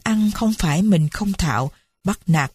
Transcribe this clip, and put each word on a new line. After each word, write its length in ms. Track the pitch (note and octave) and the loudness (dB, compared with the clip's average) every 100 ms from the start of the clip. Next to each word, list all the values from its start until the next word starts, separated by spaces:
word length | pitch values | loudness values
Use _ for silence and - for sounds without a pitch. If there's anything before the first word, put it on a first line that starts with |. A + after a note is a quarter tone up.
ăn 280 | A3 G#3+ G#3+ | -2 0 0
không 220 | - A3 | 0 -2
phải 280 | A3 D#3 D3 | 0 0 2
mình 280 | G#3+ E3+ D3+ | 2 4 2
không 240 | - G3+ | -2 -4
thạo, 380 | F#3+ E3 A2 C3+ - _ _ | -2 -2 -2 -4 -8 _ _
bắt 160 | F#3+ G#3 - | -4 -2 0
nạt 240 | D#3+ C3+ | 0 0